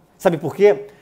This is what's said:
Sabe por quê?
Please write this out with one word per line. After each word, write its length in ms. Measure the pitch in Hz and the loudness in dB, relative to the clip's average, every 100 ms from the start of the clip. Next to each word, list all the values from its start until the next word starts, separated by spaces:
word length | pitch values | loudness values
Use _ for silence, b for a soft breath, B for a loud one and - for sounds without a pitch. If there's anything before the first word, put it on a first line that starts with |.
| _ _ | _ _
Sabe 180 | 185 160 | -4 -2
por 180 | 156 | -6
quê? 320 | - 202 202 - b | 2 2 2 -4 b